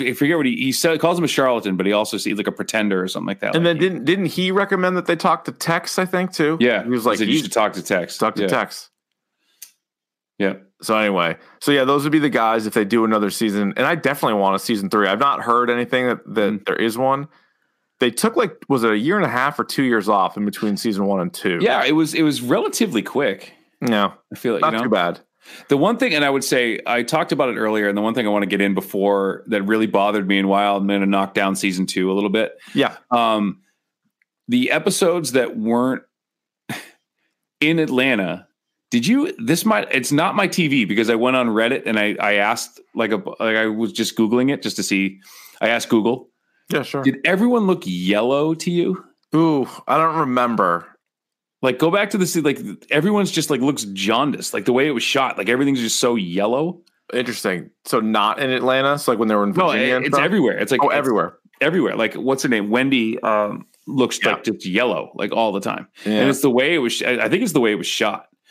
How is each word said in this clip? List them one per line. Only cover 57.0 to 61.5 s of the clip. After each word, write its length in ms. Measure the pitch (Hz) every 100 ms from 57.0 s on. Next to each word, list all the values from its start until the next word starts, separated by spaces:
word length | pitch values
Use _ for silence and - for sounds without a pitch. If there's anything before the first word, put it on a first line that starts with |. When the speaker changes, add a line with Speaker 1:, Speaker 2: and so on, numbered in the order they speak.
| -
Speaker 2:
Interesting. 580 | 123 123 110 127 90 - _
So 160 | - 123
not 380 | 110 107 104 -
in 100 | 135
Atlanta? 480 | 127 127 131 139 143
So, 140 | -
like, 60 | 110
when 100 | 110
they 60 |
were 100 | 107
in 60 | 104
Speaker 1:
No, 140 | 95 180
Speaker 2:
Virginia 260 | 123 127
Speaker 1:
it, 20 | 127
Speaker 2:
and 80 | 139
Speaker 1:
it's 80 | 139
Speaker 2:
stuff? 80 |
Speaker 1:
everywhere. 320 | 156 202 123 -
It's, 140 | 110
like, 100 | 135
Speaker 2:
Oh, 60 | 139
Speaker 1:
it's 80 | 147
Speaker 2:
everywhere. 420 | 135 101 85 - _